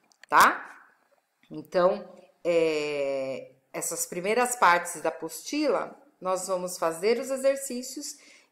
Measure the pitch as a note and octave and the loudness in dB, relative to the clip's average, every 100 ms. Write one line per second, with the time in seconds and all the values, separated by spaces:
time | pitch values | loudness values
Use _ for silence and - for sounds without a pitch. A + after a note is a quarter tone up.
0 | _ _ - D3+ A3 - - - - _ | _ _ 2 6 6 4 -8 -20 -20 _
1 | _ _ _ _ - D#3 - F#3 F3+ G#3 | _ _ _ _ -16 -16 -2 2 4 2
2 | - - - _ E3+ E3+ D#3+ D3+ D3 D3 | -8 -20 -20 _ 0 2 2 0 -2 -2
3 | C#3 C#3 C3+ B2+ - _ _ E3+ - E3 | -2 -2 -4 -8 -12 _ _ -8 -6 -6
4 | - F3 F#3+ A3+ B3 - F#3 F3 F3 D#3+ | -6 -4 -2 0 0 4 6 6 2 -4
5 | D#3+ - D#3+ - - D4 D4 E3+ - - | -4 -4 -8 -10 -6 -2 2 0 -2 -12
6 | _ - F3+ F#3 F#3 F#3 F3+ - E3 E3 | _ -8 -4 -4 -2 -4 -4 -2 -4 0
7 | G#3 A#3+ C4 C4+ C4+ C4+ - B3 B3+ D4+ | 0 0 -2 0 0 0 -4 -10 -10 -12
8 | C#4+ - - - _ | -12 -14 -20 -20 _